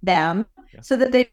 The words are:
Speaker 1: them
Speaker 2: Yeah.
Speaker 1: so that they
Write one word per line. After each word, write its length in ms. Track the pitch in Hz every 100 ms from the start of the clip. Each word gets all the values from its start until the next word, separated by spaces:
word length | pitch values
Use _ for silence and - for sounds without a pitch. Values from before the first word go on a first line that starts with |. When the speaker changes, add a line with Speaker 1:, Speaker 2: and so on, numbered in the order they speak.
Speaker 1:
them 440 | 185 175 160 180 226 - -
Speaker 2:
Yeah. 80 | -
Speaker 1:
so 160 | - 247
that 160 | 254
they 160 | 254 247